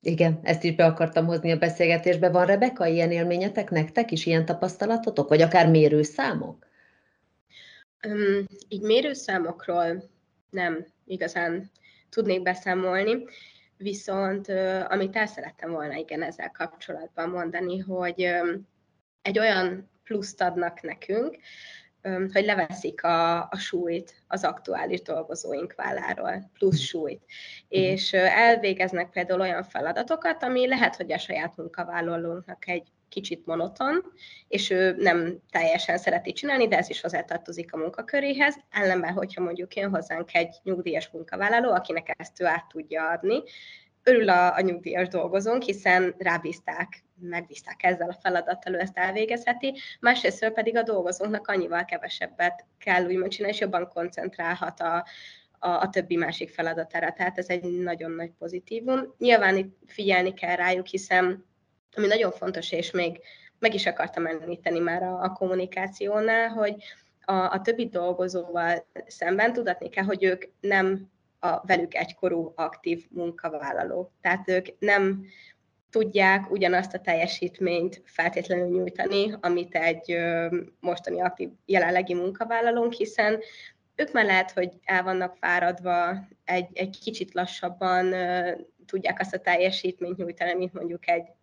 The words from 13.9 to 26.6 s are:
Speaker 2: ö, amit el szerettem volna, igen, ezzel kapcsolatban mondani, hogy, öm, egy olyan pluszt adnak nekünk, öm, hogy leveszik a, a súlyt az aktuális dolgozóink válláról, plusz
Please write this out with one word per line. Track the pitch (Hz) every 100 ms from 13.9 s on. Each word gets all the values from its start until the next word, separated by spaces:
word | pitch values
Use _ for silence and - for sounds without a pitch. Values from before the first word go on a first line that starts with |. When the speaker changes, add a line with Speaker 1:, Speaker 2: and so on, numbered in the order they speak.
| 196 - 190 190 196 202
Speaker 2:
ö, | 190 190 190 185
amit | 202 190 214
el | 214
szerettem | - 156 - 170
volna, | 165 147
igen, | 143 160 160
ezzel | 160 - -
kapcsolatban | - 170 - - 156 165 - 165
mondani, | 180 170 170 180 185
hogy, | 190 185 180 180
öm, | 180 175 175 165 - _ _ _ _ _
egy | 196 202
olyan | 220 196 185 185 190 _
pluszt | - 214 196 -
adnak | 180 175 170 170
nekünk, | 160 - - 208 277 - - - - - _ _
öm, | 190 185 190
hogy | 196 208
leveszik | 196 160 190 - -
a, | 170 165 170 170
a | 165 190
súlyt | - 180 175 170 175 - _
az | 190
aktuális | 175 - - 165 175 185
dolgozóink | - 160 160 165 156 143 175 -
válláról, | - - - - - 190 -
plusz | _